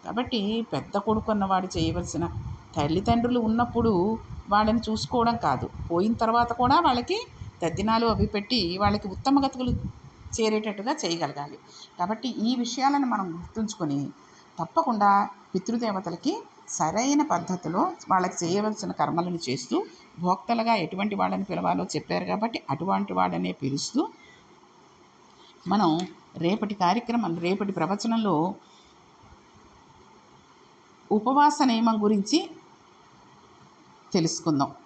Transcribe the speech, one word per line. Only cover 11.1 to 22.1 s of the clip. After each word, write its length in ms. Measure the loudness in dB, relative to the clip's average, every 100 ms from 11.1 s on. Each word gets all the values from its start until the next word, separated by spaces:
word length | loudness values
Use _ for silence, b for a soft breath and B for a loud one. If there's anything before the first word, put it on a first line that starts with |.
| -2 -2 -4 -10 -14 -20 B B -4
కాబట్టి 300 | -4 -2 -4
ఈ 260 | 0 0 0
విషయాలను 520 | -2 0 2 2 2
మనం 260 | 0 -2
గుర్తుంచుకొని 760 | -6 -8 -6 -6 -4 -2 -2 -4 -10 B B B -8
తప్పకుండా 720 | -2 0 0 4 6 4 2 -6 -6 -4
పితృదేవతలకి 880 | -2 -2 -2 -4 -6 -4 -4 -4 -10 -20 -12
సరైన 540 | -2 0 2 2 2
పద్ధతిలో 680 | 2 0 0 -4 -2 0 0 -2 0
వాళ్ళకి 340 | 2 2 -2 -2
చేయవలసిన 460 | 0 0 -4 -8
కర్మలను 480 | -2 -2 0 -2 -4 -4
చేస్తూ, 360 | -6 -2 -4 -4 B B -4
భోక్తలుగా 560 | 0 0 0 0 2 0
ఎటువంటి 400 | 0 -4 -4 0
వాళ్ళని 280 | 0 -2
పిలవాలో 400 | -4 -2 0 0
చెప్పారు 420 | -2 -6 -2